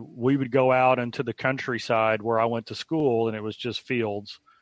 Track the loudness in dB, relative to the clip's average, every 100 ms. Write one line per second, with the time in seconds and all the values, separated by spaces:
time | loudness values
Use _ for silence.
0 | -10 -2 0 0 2 2 4 6 4 4
1 | 0 -4 -6 -2 -2 -2 -4 -4 0 2
2 | 2 0 0 2 2 -2 -6 -10 -6 0
3 | 2 2 0 -2 -8 -8 -8 -8 -4 -2
4 | -2 -4 -10 -20 _ _